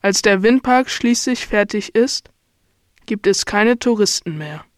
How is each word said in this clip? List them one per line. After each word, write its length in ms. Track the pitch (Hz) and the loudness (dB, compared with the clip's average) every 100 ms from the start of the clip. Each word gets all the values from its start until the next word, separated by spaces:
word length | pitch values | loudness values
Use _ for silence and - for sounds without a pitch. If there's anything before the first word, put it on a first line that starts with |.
Als 220 | 196 190 | 0 0
der 220 | 220 196 | 2 4
Windpark 440 | 208 262 254 254 254 | 4 2 4 2 2
schließlich 580 | - 240 240 - 247 - | -2 0 0 -2 -4 -2
fertig 480 | 208 208 208 - 220 | -2 -2 -4 -2 0
ist, 340 | 254 - _ _ _ _ _ _ _ _ | 0 -2 _ _ _ _ _ _ _ _
gibt 220 | - 214 196 | -8 -2 0
es 180 | 190 | 0
keine 360 | - 208 220 240 | -2 0 2 2
Touristen 580 | 247 226 202 - - 156 | 0 0 0 -2 -8 -10
mehr. 260 | 151 156 - | -10 -14 -18